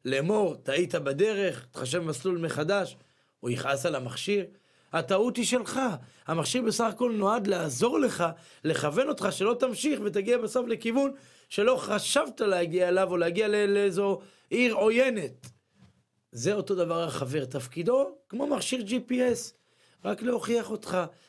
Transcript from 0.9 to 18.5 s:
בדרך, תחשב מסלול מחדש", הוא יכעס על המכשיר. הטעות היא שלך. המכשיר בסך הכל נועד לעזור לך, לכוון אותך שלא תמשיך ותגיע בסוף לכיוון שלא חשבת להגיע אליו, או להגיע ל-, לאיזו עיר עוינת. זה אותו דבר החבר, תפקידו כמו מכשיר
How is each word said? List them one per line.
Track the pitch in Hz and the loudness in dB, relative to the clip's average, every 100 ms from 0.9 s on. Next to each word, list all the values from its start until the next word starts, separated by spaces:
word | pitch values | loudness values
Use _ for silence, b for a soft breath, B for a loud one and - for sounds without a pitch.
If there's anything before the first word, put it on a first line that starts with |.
בדרך, | 165 139 139 214 202 185 127 - | -2 -2 2 2 2 -2 -4 -10
תחשב | - 127 175 | -10 -4 -4
מסלול | 160 - 185 170 | -4 -4 -2 -2
מחדש", | 165 - 156 202 175 - b b b b | -2 -2 0 0 -2 -8 b b b b
הוא | 123 | -4
יכעס | 123 131 139 170 | -2 -2 -2 -2
על | |
המכשיר. | 139 123 - - 202 175 b b b b | -2 -6 -6 -2 -2 -4 b b b b
הטעות | 160 156 190 240 - | -4 0 2 2 0
היא | |
שלך. | 220 247 208 254 254 135 B B - | 0 0 0 -2 -2 -4 B B -4
המכשיר | 165 - 254 | -2 0 0
בסך | 226 214 | 0 0
הכל | 233 220 247 214 | 0 0 0 2
נועד | 196 233 202 | 2 2 0
לעזור | 180 156 123 240 311 | 0 -2 0 2 2
לך, | 247 165 165 160 B B | 2 2 -2 -2 B B
לכוון | 156 151 147 170 294 | -2 0 0 0 0
אותך | 214 202 | 0 -2
שלא | - 202 240 | 0 0 2
תמשיך | 254 - 302 233 | 0 0 -2 0
ותגיע | 208 196 202 240 | -2 -2 2 0
בסוף | 214 254 240 | 0 -2 -2
לכיוון | 226 226 247 277 277 B B B | -2 0 2 0 -2 B B B
שלא | - 226 262 | 0 2 2
חשבת | - 208 - 277 302 - | 0 -2 0 0 0 0
להגיע | 208 180 170 180 180 | 2 2 2 2 4
אליו, | 185 185 | 4 2
או | 175 | 2
להגיע | 170 175 208 | 2 2 2
ל-, | 208 202 | 2 4
לאיזו | 202 202 175 196 185 B B B | 4 2 2 0 -2 B B B
עיר | 226 247 | 2 2
עוינת. | 202 214 233 262 214 147 - - - _ _ - _ _ _ _ | 4 4 4 4 0 -6 -10 -20 -20 _ _ -20 _ _ _ _
זה | 120 143 | -4 -2
אותו | 208 190 | 0 0
דבר | 185 165 165 | 0 0 0
החבר, | 160 - 127 147 | -2 -4 -4 -4
תפקידו | 127 139 123 - 175 262 277 - _ | -4 -6 -8 -4 2 2 2 -4 _
כמו | 233 | -6
מכשיר | 285 | -2